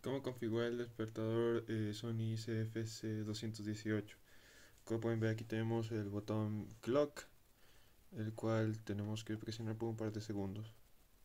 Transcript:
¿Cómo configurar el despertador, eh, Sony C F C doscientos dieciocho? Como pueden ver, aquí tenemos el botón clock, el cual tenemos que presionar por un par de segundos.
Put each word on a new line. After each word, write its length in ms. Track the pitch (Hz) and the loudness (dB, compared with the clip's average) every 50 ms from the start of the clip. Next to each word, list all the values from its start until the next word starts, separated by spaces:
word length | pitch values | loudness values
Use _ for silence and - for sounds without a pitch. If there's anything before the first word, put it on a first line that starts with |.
¿Cómo 200 | - 131 131 139 | -2 -2 -2 0
configurar 460 | 131 131 127 - 120 110 110 117 117 120 | -2 -4 -4 -2 0 0 2 2 2 2
el 100 | 120 120 | 0 -2
despertador, 840 | 120 117 - - 110 110 110 110 110 110 113 113 117 117 117 117 113 - | -4 -6 -4 -4 -4 -4 -2 -2 0 2 4 4 4 6 4 2 2 0
eh, 240 | 110 110 107 104 104 | 0 2 2 0 0
Sony 420 | 107 - 117 113 113 113 110 113 | -2 -2 -2 0 0 0 0 0
C 260 | 113 113 117 113 110 | 0 0 0 2 2
F 240 | 110 110 110 113 113 | 0 0 0 -2 -2
C 380 | 113 110 - - 110 107 107 107 | -2 -4 -4 -2 -2 0 0 0
doscientos 420 | 107 107 107 - 110 110 110 104 | -2 -2 -2 -2 -4 -4 -2 -2
dieciocho? 500 | 107 107 107 - 107 110 107 104 - - - - - - - - - - - - - - - - | -4 -4 -2 0 2 2 2 0 -2 -12 -20 -20 -20 -20 -20 -20 -20 -20 -20 -20 -20 -20 -20 -4
Como 160 | - 113 117 | -2 -2 2
pueden 200 | 117 113 117 113 | 2 2 2 4
ver, 100 | 110 110 | 4 2
aquí 140 | 110 113 113 | 2 0 -2
tenemos 460 | 113 110 113 113 113 113 117 113 110 | -2 0 2 2 4 4 2 2 2
el 180 | 117 110 104 101 | 0 0 0 0
botón 600 | 101 104 104 - 110 110 107 107 107 107 98 90 - - | -2 -4 0 2 2 2 2 2 0 -2 -4 -6 -10 -6
clock, 440 | - - 123 147 147 147 - - - - - - - - - - - - - - - - - - - - - | 0 4 4 4 4 4 0 -10 -14 -14 -18 -20 -20 -20 -20 -20 -20 -20 -20 -20 -20 -20 -20 -20 -20 -12 -6
el 160 | 131 107 110 | -4 -4 -4
cual 460 | 110 - - 113 113 110 110 110 110 110 110 | -2 -2 0 2 4 4 4 4 2 -2 -2
tenemos 400 | - 101 101 104 104 107 107 - | -4 -2 -2 0 -2 -2 -4 -4
que 120 | - 110 | -4 -4
presionar 400 | 110 - - 110 - 113 110 110 | -4 -4 -6 -6 -4 -4 -4 -2
por 120 | 110 117 117 | -2 -2 -2
un 80 | 113 | -2
par 160 | 113 110 110 | 0 -2 -2
de 80 | 107 107 | -2 -4
segundos. 520 | 107 - 104 101 98 98 95 107 107 110 - - - - - - - - - - | -4 -2 -2 -2 0 -2 -2 -6 -8 -10 -12 -18 -20 -20 -20 -20 -20 -20 -20 -20